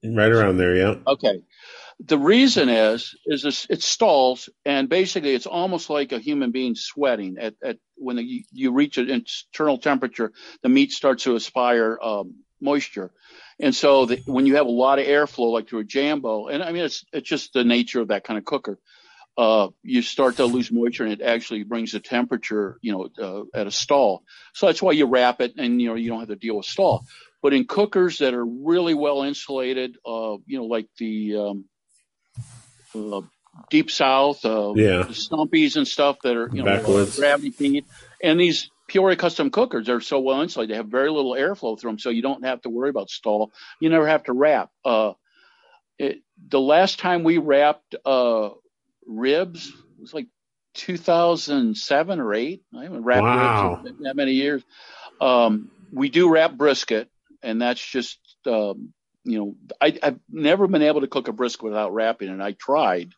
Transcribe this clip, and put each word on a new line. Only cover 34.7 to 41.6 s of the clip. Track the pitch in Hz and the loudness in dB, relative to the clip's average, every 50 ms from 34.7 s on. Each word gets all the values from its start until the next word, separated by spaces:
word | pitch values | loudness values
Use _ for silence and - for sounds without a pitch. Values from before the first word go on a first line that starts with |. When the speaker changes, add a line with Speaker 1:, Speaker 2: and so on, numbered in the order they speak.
| 104 | 2
Speaker 1:
Yeah. | 107 107 101 92 90 90 | 4 4 4 4 2 0
Speaker 2:
the | - - | -4 -6
Stumpies | - - - 160 156 156 147 - 160 156 143 - | -12 -8 -6 -2 -2 -2 2 2 2 2 2 2
and | 151 139 | -2 -2
stuff | - - - 147 143 135 _ _ | -2 0 0 2 0 0 _ _
that | 127 120 | -2 -2
are, | 117 117 120 120 | -2 -2 -4 -6
you | - | -2
know, | - 101 | 0 0
uh, | 98 | 0
Speaker 1:
Backwoods. | 98 - 110 98 101 101 98 - | 0 2 2 2 2 2 0 0
Speaker 2:
gravity | - 139 143 143 143 143 139 | 0 2 2 2 2 0 -6
feed, | 120 - 143 139 139 143 - _ - - - - - _ | -6 -2 0 0 0 -2 -4 _ -20 -20 -20 -20 -16 _
and | - 170 156 170 | 0 0 2 4
these | 180 175 156 - - - _ _ _ | 4 2 2 -2 -4 -8 _ _ _
Peoria | - - 190 190 190 180 | -2 2 2 4 4 2
Custom | 175 180 170 165 - 151 139 | 2 0 -2 0 0 -4 -2
Cookers | - 208 247 247 - 123 110 113 | 2 0 0 0 -2 -6 -2 -2
are | 123 117 | -2 -2
so | - - 147 139 | -2 -2 -2 -2
well | 131 131 135 135 | 0 0 0 0
insulated, | 156 175 - - 113 107 107 | -2 -4 -4 -6 -6 -4 -6
they | |
have | 113 117 | -8 -8
very | 107 113 127 135 147 | -4 -2 0 0 0
little | 156 151 139 127 123 | 0 -2 -2 -2 -2
airflow | 131 139 170 202 190 | -2 -2 -2 -2 -4